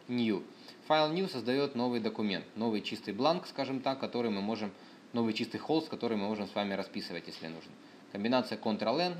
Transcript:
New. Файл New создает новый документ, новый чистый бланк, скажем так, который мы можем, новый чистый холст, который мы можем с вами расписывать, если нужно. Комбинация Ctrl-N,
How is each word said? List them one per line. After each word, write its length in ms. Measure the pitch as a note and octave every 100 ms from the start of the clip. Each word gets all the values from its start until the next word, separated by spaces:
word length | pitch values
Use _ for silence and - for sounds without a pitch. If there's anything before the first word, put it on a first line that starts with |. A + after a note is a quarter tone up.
| -
New. 360 | B2 A2+ G2 - - - - -
Файл 240 | D#3 D3+
New 120 | E3+ F#3+
создает 480 | B2+ A2 C3+ C#3
новый 260 | B2 B2 A#2+
документ, 440 | A2 A2 G#2+ F2 - G#2
новый 260 | A#2 G#2+
чистый 320 | - G#2+ -
бланк, 320 | G2+ C#3+ E3+ -
скажем 340 | - C3 C3+
так, 200 | C3+ C3+
который 300 | A2 A#2+ A#2
мы 120 | G2+
можем, 280 | G2+ G#2+ G#2+ - - - -
новый 180 | A#2+ A2+
чистый 240 | A2 A#2+ G#2+
холст, 320 | - D#3 D#3
который 300 | - A#2+ A2
мы 100 | G2+
можем 180 | G#2+ F#2+
с 80 |
вами 200 | G#2 G2+
расписывать, 520 | F#2+ F#2+ G2+ - E2+ D#2+
если 200 | - D#2+
нужно. 260 | E2 - - - - -
Комбинация 460 | G#2 A2 B2+ A#2 A2
Ctrl-N, 560 | A2+ G#2+ G#2+ C#3 F3+